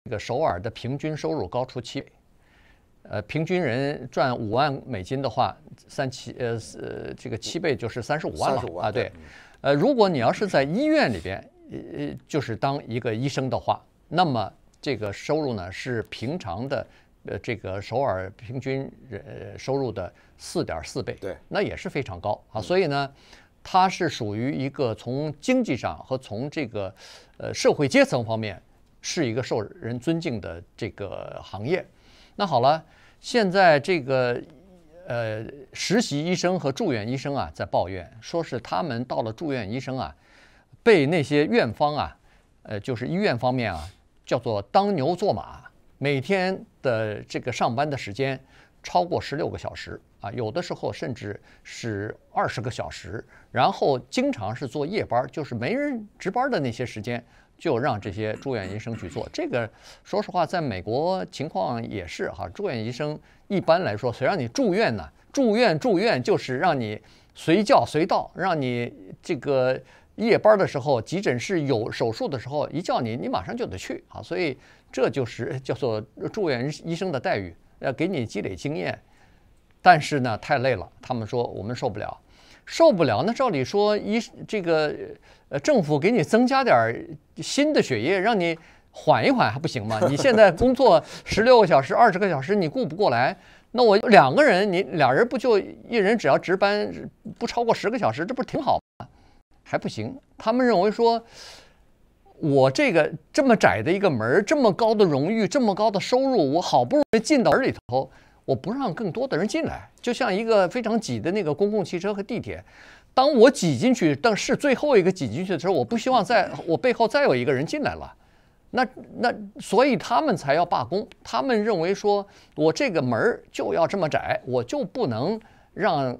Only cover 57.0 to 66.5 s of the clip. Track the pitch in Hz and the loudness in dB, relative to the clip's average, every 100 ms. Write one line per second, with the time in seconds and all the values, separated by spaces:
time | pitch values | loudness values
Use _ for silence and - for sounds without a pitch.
57 | 104 120 - _ _ _ 170 117 143 107 | -8 -8 -10 _ _ _ -2 0 0 -4
58 | 104 92 107 107 139 120 92 104 117 113 | -6 -6 -6 -6 -6 -6 -6 -8 -10 -10
59 | 90 117 - - 320 127 110 - - - | -10 -10 -8 -6 -4 -4 -4 -10 -20 -20
60 | - 202 208 180 156 180 147 92 98 123 | -6 -6 -2 -2 -2 -2 -4 -6 -4 -2
61 | 170 185 180 - 151 190 175 117 117 107 | -2 -4 -6 -10 -8 -4 -4 -4 -6 -8
62 | 85 - 185 - 92 - 202 120 110 131 | -8 -8 -8 -8 -10 -8 -6 -4 -6 -6
63 | 151 151 _ _ - 196 - 170 147 107 | -6 -8 _ _ -4 0 4 2 2 -2
64 | 123 - 135 190 117 - 240 185 190 107 | -4 -2 -2 -2 -2 0 0 2 0 -2
65 | - - _ - 247 214 233 156 254 175 | -8 -18 _ 0 2 4 2 2 2 2
66 | 226 139 120 165 - | 2 0 2 0 0